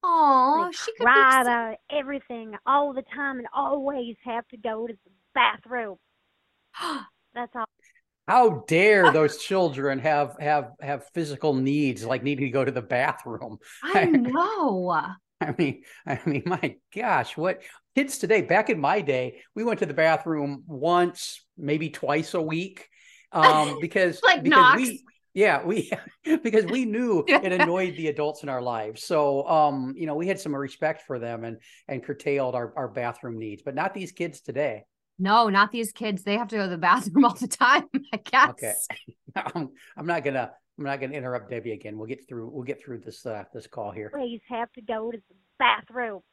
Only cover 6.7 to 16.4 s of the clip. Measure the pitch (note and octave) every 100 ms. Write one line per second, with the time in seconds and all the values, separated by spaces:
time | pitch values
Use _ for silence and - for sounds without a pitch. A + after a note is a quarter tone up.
6.7 | - - C#4+ G3+ _ _ A#3 A#3+ B3 A3
7.7 | _ _ _ _ _ - A3+ A#3+ D3+ -
8.7 | D#3+ G3+ G#3 F3+ D#3+ D3+ - - F#3+ F3
9.7 | C3+ C#3 C3+ C#3 D3 C#3+ - D3 D3 B2+
10.7 | - C#3+ C#3+ - - D3+ C#3 D#3 C3 C3+
11.7 | C#3+ C#3+ A#2+ A2+ C3 B2+ C#3+ C#3 B2+ C3
12.7 | B2+ A#2 B2 C#3+ - - A2+ A#2+ A2 -
13.7 | - D4 G4 F4 D4 A#3+ C4+ F4+ G#4+ D4
14.7 | F#3 F3+ E3 - F#3 _ _ D#3 C3 D3+
15.7 | - - - - C#3+ - C#3+